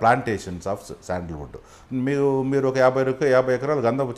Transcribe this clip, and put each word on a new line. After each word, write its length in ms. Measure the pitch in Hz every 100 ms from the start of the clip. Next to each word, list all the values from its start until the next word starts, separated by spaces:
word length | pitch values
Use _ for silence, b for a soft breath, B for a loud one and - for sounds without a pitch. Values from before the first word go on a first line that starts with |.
plantations 600 | 113 127 120 98 95 90 95
of 360 | 101 - - -
శాండల్‌వుడ్. 500 | 90 85 76 71 - B B B
మీరు, 500 | 131 127 143 139 135
మీరు 240 | 131 139 131
ఒక 100 | 131
యాభై 240 | 127 131
ఎక-, 220 | 131 131
యాభై 300 | 147 127 127
ఎకరాలు 260 | 123 139 151
గంధపు 340 | 117 131 131